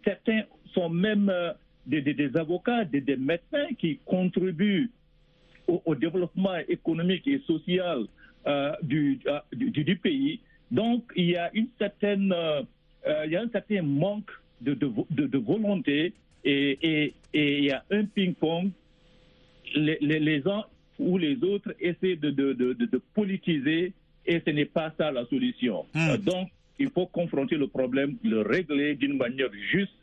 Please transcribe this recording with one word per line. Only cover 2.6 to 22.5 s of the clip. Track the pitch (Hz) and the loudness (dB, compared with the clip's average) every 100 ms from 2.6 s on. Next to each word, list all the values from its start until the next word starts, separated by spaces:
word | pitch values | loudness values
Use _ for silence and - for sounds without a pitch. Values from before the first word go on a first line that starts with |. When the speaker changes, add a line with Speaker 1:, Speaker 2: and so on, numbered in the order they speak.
| - 240 | 0 0
Speaker 1:
des, | 190 143 | 0 -2
des | 139 131 | 0 -2
médecins | 135 170 _ 294 294 254 | 0 -2 _ -4 -2 -2
qui | 170 139 | -2 -4
contribuent | - 185 185 185 185 156 208 190 123 - _ _ _ _ - - - | -2 0 0 0 -2 0 2 2 0 -4 _ _ _ _ -20 -8 -2
au, | 170 | -2
au | - | 0
développement | 147 160 180 175 - 190 180 - | 0 0 0 -2 0 0 0 -4
économique | 175 - 165 175 180 - | -4 -2 0 0 0 0
et | 139 - | -2 0
social, | 160 165 185 175 147 104 - - - - | -2 2 0 0 -2 -4 -8 -20 -8 -2
euh, | 143 139 156 | 0 0 -4
du, | 151 156 143 131 - | -2 2 2 2 -2
euh, | 147 - | -4 -6
du, | 127 269 | -4 -2
du, | - | 0
du | 151 190 | 0 2
pays. | 202 139 139 - _ _ _ | 2 2 0 -2 _ _ _
Donc, | 240 226 240 - - | 0 2 0 -2 0
il | 175 | 2
y | 175 | 2
a | 170 | 0
une | 214 233 - | 0 -2 -2
certaine, | 202 - 202 202 196 | -4 0 0 2 2
euh, | 175 165 147 - _ _ _ - | 2 0 -2 -4 _ _ _ -2
euh, | 151 156 | -2 0
il | |
y | 170 | -2
a | |
un | 233 | -2
certain | 214 - 208 | -4 -2 0
manque | 156 139 180 208 202 - _ _ | 2 2 0 -2 -8 -18 _ _
de, | 120 | -4
de, | 135 147 107 180 | -2 -2 -2 -2
de, | - 143 | -2 0
de | 139 | 0
volonté | 110 196 208 196 147 143 170 - _ _ | 0 0 0 0 0 0 -2 -4 _ _
et, | - 139 143 135 | 0 2 2 0
et, | 165 156 147 - - | 0 0 0 -4 -4
et | 151 143 143 | 0 2 2
il | |
y | 143 | 0
a | 131 - | 0 -2
un | 202 | -2
ping-pong. | 214 - 185 151 156 165 190 180 _ _ - - - - - - - | 0 0 -2 0 -2 0 -4 -6 _ _ -20 -20 -20 -20 -20 -20 -4
Les, | 147 151 160 | 0 0 0
les, | 147 156 | 0 2
les | 151 151 147 | 2 2 0
uns | 202 - - _ - | -2 -6 -16 _ -4
ou | 269 185 | 0 2
les | 160 135 | 2 0
autres | 180 202 - - | 0 0 -4 -4
essaient | 175 170 185 170 | -4 -2 -2 0
de, | 147 | -2
de, | 139 139 | 0 0